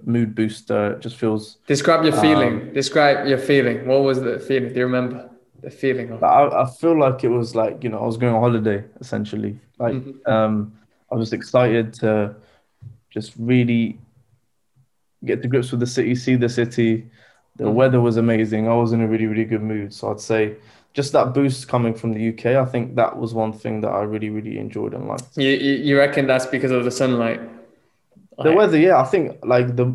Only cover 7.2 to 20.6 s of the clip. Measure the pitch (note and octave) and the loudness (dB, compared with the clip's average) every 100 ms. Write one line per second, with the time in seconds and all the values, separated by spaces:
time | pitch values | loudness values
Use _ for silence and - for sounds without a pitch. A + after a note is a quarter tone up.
7.2 | B2+ A#2+ A2+ A2+ A2 - B2 G#2+ A#2 A2+ | 0 0 0 -2 -2 -2 -6 -4 -4 -2
8.2 | A#2+ A2+ A#2+ A#2 A2 G2+ A2 - - G#2+ | 0 2 2 2 0 -2 -6 -18 -10 -8
9.2 | G#2 G#2+ G#2 G#2 _ - A#2 C3+ C3+ - | -6 -6 -8 -10 _ -6 -4 -4 -8 -8
10.2 | - A2 A2 G#2+ G#2 - _ _ _ B2 | -2 0 2 0 -4 -10 _ _ _ -4
11.2 | A2+ A#2+ - - B2 A#2 A2+ - A2 G#2+ | -4 -6 -2 2 2 2 -2 -4 0 0
12.2 | G#2 - _ _ _ _ - - _ - | -2 -6 _ _ _ _ -20 -20 _ -10
13.2 | G#2+ - A2+ B2+ A#2+ A#2 A2+ - - _ | -10 -8 0 2 4 2 0 -4 -16 _
14.2 | _ _ _ _ _ _ _ _ _ _ | _ _ _ _ _ _ _ _ _ _
15.2 | B2 G#2 B2 B2+ A#2+ A#2+ A#2+ C3 A#2 B2 | -6 -4 0 -2 -2 -2 -2 0 0 0
16.2 | B2+ B2+ A#2+ A#2+ A#2 - A2+ A2 - _ | 2 2 2 0 -2 0 0 0 -4 _
17.2 | _ _ _ - - B2 C3 B2+ A#2+ A2+ | _ _ _ -6 0 4 4 4 4 2
18.2 | A#2 A2+ A2 G#2+ A2 A#2 A#2 A2+ A2 A2 | 2 2 0 0 2 2 2 0 0 0
19.2 | A2 G#2+ G#2+ A2 A2 G#2+ G2+ - G#2 G2+ | 0 -2 -2 -2 -4 -6 -8 -8 -8 -8
20.2 | - A2 G#2+ G#2+ | -2 0 0 -4